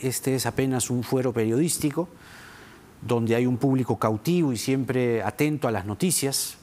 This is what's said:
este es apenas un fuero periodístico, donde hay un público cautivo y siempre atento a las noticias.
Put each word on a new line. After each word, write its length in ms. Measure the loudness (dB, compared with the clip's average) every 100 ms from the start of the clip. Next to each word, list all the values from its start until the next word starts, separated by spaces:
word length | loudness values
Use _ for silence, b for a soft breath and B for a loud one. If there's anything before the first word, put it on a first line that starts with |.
este 320 | -4 -2 -2
es 120 | 0 0
apenas 440 | 0 0 0 0
un 140 | -2
fuero 280 | 0 0 0
periodístico, 760 | 0 2 2 0 0 -2 -2 -6 B B B B B B B B -10
donde 340 | -2 0 2 2
hay 100 | 2
un 100 | 2
público 420 | 2 2 0 0
cautivo 540 | 0 0 2 2 2
y 40 | 0
siempre 640 | 0 0 0 0 2 0
atento 460 | -2 0 0 0 -2
a 20 |
las 140 | -2 -4
noticias. 720 | -2 0 0 0 -2 -6 -10